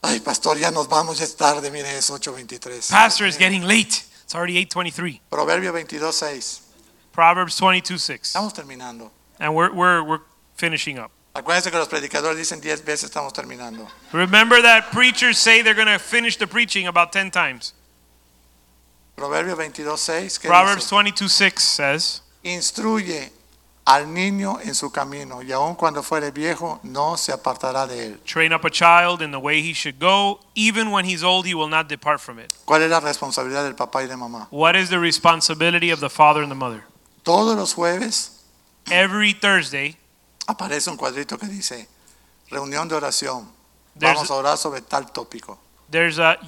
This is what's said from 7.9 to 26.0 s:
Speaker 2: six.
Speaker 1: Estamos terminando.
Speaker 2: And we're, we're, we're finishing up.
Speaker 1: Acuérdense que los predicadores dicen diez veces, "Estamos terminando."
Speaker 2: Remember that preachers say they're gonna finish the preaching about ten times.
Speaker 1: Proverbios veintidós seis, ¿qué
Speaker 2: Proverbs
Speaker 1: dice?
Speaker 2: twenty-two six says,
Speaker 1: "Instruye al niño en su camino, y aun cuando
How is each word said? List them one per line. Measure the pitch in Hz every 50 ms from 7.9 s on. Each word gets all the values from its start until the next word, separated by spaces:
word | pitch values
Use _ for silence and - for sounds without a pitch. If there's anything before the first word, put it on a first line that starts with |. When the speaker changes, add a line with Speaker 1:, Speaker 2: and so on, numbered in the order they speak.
| 180 175
Speaker 2:
six. | - - 139 117 _ - -
Speaker 1:
Estamos | 175 208 214 202
terminando. | - 156 139 135 127 127 123 120 117 113 107 _ _ _ _ _ _
Speaker 2:
And | - 151 156
we're, | 160 170 185
we're, | - 185 180 180 180 170
we're | 156 151 160 156 - _ _ _ _ _ _
finishing | - - 170 160 147 - - 143 127
up. | 113 107 _ _ _ _ _
Speaker 1:
Acuérdense | 143 123 151 170 180 185 190
que | 165 170
los | 156 -
predicadores | - 156 139 139 - 147 147 160 160
dicen | 160 165 156 170 160
diez | 143 156 151 151
veces, | - - 151 147 - -
"Estamos | - 156 147 139
terminando." | 135 - 135 123 127 123 123 120 110 113 110 104 - - - -
Speaker 2:
Remember | - 160 180 180 185 214 220 233 240 240
that | 240 233 226 226 214 -
preachers | - 214 247 254 240 - 254 247 226 -
say | - 226 226 226
they're | 233 220 220
gonna | 208 220 214 208 190
finish | - - - 233 233 233 208
the | - 214 190
preaching | 160 220 240 202 - 196 185 180
about | 170 175 170 170 -
ten | 196 190 190
times. | - 185 170 143 131 120 - - - _ _ _ _ _ _ _ _ _ _ _ _ _ _ _ _ _ _ _ _ _ _ _ _ _ _ _ _ -
Speaker 1:
Proverbios | 139 143 147 156 165 180 185 160
veintidós | 160 156 131 - 151 147 151 156
seis, | - - 165 165 185 190 - -
¿qué | - 160
Speaker 2:
Proverbs | 175 175 185 196 202 190 196
Speaker 1:
dice? | -
Speaker 2:
twenty-two | 202 202 202 202 196 - 202 190
six | - - 196 190 - - -
says, | - - - 147 139 139 156 170 - - - _ _ _ _ _
Speaker 1:
"Instruye | 180 180 180 160 - - - 214 220 220 220 196 180 170 151 135 135 - _ _ _ _ _ _ _ _ _ _
al | - 135 143 147 151 160
niño | 175 185 196 202 196 196 196 196 - -
en | 220 135
su | - - 139
camino, | - - 139 139 139 143 143 135 131 123 127
y | 127
aun | 131 131 143 160 175
cuando | 165 - 160 151 147